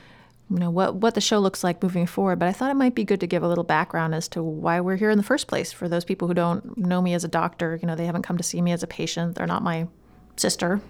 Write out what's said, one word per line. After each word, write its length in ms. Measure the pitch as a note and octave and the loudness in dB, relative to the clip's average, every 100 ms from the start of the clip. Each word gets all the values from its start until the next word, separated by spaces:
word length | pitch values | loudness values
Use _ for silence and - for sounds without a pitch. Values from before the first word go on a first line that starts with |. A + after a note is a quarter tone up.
| - - - _ - | -20 -20 -20 _ -4
you 100 | F3+ | 0
know, 120 | F3 | 2
what, 240 | E3+ F#3+ | 2 0
what 200 | F#3+ A3+ | 2 2
the 60 | A3 | 2
show 200 | - G#3+ | 2 4
looks 220 | F#3+ - | 2 2
like 200 | F3+ E3+ | -2 0
moving 240 | F#3 F3+ E3+ | 0 0 0
forward, 320 | - G3 F3 | 2 0 2
but 100 | F3 | 0
I 40 | |
thought 180 | G3 C4 | 0 0
it 60 | C#4 | 2
might 180 | B3+ | 2
be 100 | B3 | 2
good 160 | G3+ F#3+ | 0 0
to 60 | F3 | 0
give 160 | F3 | 0
a 60 | E3+ | 2
little 160 | E3+ | 0
background 500 | E3+ D#3 F3 E3 D#3+ | 2 0 0 0 0
as 140 | D#3+ - | -2 -4
to 140 | E3+ | -4
why 380 | D#3+ D#3 E3+ E3+ | -4 -2 0 0
we're 160 | F3+ F#3+ | 0 2
here 140 | G#3+ | 4
in 80 | G#3+ | 4
the 40 | |
first 240 | G3+ D4 - | 4 0 0
place. 240 | - - | -2 -4
For 160 | - F3 | -6 -2
those 200 | E3+ - | -2 -2
people 200 | F#3 F3 | -2 0
who 60 | |
don't 460 | F3 E3+ F3+ - - | 2 2 0 -4 -4
know 240 | F3+ F3+ | 0 2
me 100 | F3+ | 2
as 100 | F3 | 0
a 60 | F3 | 0
doctor, 500 | E3 E3+ - E3 E3 | 0 -2 -2 -4 -2
you 40 | E3+ | -4
know, 80 | E3 | -2
they 100 | E3+ | -2
haven't 160 | F3 | -4
come 160 | - F3+ | -2 -4
to 40 | |
see 200 | F3 E3+ | -2 -2
me 100 | F3 | 0
as 100 | F3 | 0
a 40 | F3+ | -4
patient. 480 | - D#3+ - E3+ | -6 -6 -2 -4
They're 120 | F3 E3+ | -2 -2
not 160 | - | -2
my 240 | F3+ E3 E3+ - - - - - | -2 -2 -4 -8 -20 -20 -16 -4
sister, 420 | F#3 - F3 G3+ - | -2 0 0 -2 -2